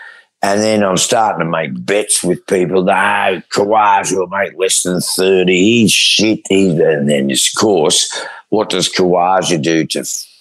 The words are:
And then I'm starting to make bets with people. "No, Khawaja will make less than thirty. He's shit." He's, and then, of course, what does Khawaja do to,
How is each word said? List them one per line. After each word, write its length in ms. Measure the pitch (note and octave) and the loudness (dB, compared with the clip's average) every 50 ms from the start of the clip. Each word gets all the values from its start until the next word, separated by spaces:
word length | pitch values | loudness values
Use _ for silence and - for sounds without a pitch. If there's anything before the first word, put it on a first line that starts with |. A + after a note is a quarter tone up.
| - - - - _ _ _ _ | -20 -20 -20 -20 _ _ _ _
And 180 | - G2 G2+ G#2+ | -4 -2 0 0
then 220 | G#2+ A2 A2 G#2 | 0 2 2 2
I'm 140 | G2+ F#2+ F#2 F2 | 2 0 0 -2
starting 400 | - - B2 A#2 A2 G#2 F#2 E2+ E2 | 0 0 0 0 2 0 0 -2 -4
to 60 | E2 | -2
make 200 | E2 D#2+ D#2+ C#2 B1+ A#1+ A#1+ | -2 -4 -4 -6 -8 -8 -4
bets 360 | F#2+ G2+ G#2 G#2 - - - - | -2 -2 -2 0 -2 -4 -2 -2
with 200 | F2 F2 - - | -2 -4 -4 -2
people. 360 | - G2+ F#2 F2+ D#2 F#2 F#2+ F#2 | -2 0 0 0 0 0 0 0
"No, 580 | G2 F#2+ F#2+ G2 G#2 G#2 G2+ G2+ G2 F#2 - - _ - | 2 0 0 0 0 0 0 0 -2 -2 -4 -8 _ -2
Khawaja 640 | G2+ G2+ G2+ A2 A2 G#2 G#2 G2 G2 F#2+ D#2+ F#2 F#2+ | -2 0 2 2 2 4 4 2 2 0 -2 -2 -4
will 80 | F#2 | -4
make 320 | F2 F#2+ G2 G2 E2 - E2 | -4 -2 -4 -4 -4 -2 -2
less 240 | F#2+ F#2 - - | -2 0 0 -2
than 180 | - F2+ F2+ E2+ | -2 -2 -2 -2
thirty. 580 | - - - - F#2 F#2+ F#2+ F#2 F#2 F2+ F#2 F2 | -4 -4 -2 0 2 4 4 4 4 2 2 4
He's 320 | F#2+ A2 A#2 A#2+ A2 F#2 | 4 4 4 4 4 4
shit." 480 | - - - - - - G2+ A2 G#2+ - - - | 2 2 2 2 2 2 2 0 0 -2 -2 0
He's, 240 | G2 F#2+ G2 F#2 D#2 D#2+ | 2 2 2 2 2 2
and 300 | D#2+ D#2+ D#2 C#2+ C#2+ C#2+ | 2 2 2 0 0 0
then, 220 | D2 C#2 C2+ C#2 | 0 0 -2 -2
of 80 | C2 B1 - - - - | -2 -2 -2 -2 -2 0
course, 520 | G#2+ A2 G2 E2 D2+ E2+ - - - - - - - - - - - _ | 0 2 2 2 2 2 2 0 -2 -2 -6 -10 -12 -12 -16 -18 -8 _
what 220 | G#2 G#2 - - | -2 -2 -2 -2
does 180 | - F#2 E2 - | -2 -4 -4 -2
Khawaja 680 | - - F#2 F2+ F2+ F2 F2 F#2 F#2 F#2 F2 - F3 D2+ | -2 0 0 2 2 2 2 2 2 0 0 0 -2 -2
do 240 | C2+ E2 E2 D#2+ E2 | 0 0 0 0 -2
to, 180 | - - D2+ C2 - - - - - _ _ | -2 -4 -6 -6 -8 -10 -10 -12 -16 _ _